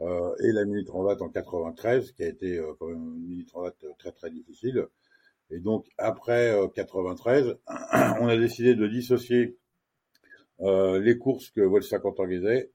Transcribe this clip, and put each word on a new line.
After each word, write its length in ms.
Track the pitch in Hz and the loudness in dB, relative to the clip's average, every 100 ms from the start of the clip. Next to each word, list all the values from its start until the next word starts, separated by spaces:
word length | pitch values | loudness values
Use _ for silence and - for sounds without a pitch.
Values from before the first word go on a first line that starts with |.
euh, 340 | 82 87 87 - | -6 -4 -4 -2
et 80 | 113 | 0
la 120 | 107 | 0
Mini 200 | 101 104 | 0 -4
Transat 360 | 95 - 98 98 | -6 -4 -2 -2
en 80 | 85 | -4
quatre-vingt-treize, 840 | 92 - 90 82 80 113 127 101 | -6 -6 -6 -6 -4 0 0 0
qui 100 | - | -6
a 60 | 85 | -8
été, 280 | - 92 87 | -6 -6 -4
euh, 160 | 78 71 | -6 -8
quand 80 | 80 | -10
même 300 | 82 82 82 | -8 -10 -12
une 100 | 85 | -12
Mini 180 | 90 | -12
Transat 300 | 82 87 90 - 76 - | -12 -10 -10 -10 -16 -14
très, 140 | 87 | -16
très 180 | - 82 | -14 -14
difficile. 560 | 82 - - 120 123 76 _ _ _ _ _ _ | -14 -18 -10 -4 -2 -4 _ _ _ _ _ _
Et 80 | 82 | -8
donc, 280 | 95 110 - - | -2 -2 -4 -6
après, 540 | 107 - - 120 117 | -4 -4 -2 2 4
euh, 160 | 104 92 | 2 0
quatre-vingt-treize, 880 | - 95 95 90 87 117 139 123 - - | -2 -6 -4 -4 -4 0 2 2 -4 -10
<clears throat> 540 | - - 127 - 110 | -14 0 2 4 2
on 80 | 120 | 2
a 80 | 113 | 2
décidé 400 | 117 - 120 110 | 2 4 4 4
de 100 | 107 | 2
dissocier, 720 | 120 120 120 120 120 117 - _ _ _ _ _ _ _ - _ _ | -2 0 0 4 2 2 -4 _ _ _ _ _ _ _ -20 _ _
euh, 400 | 98 95 95 95 | 2 4 4 4
les 180 | 107 120 | 4 4
courses 320 | 135 123 - | 2 -2 -4
que 120 | 113 | 2
Voile 200 | 95 101 | 4 4
cinquante 380 | - 101 101 95 | 2 -2 -2 -2
organisait 500 | 92 90 101 123 123 | -2 -2 0 0 -2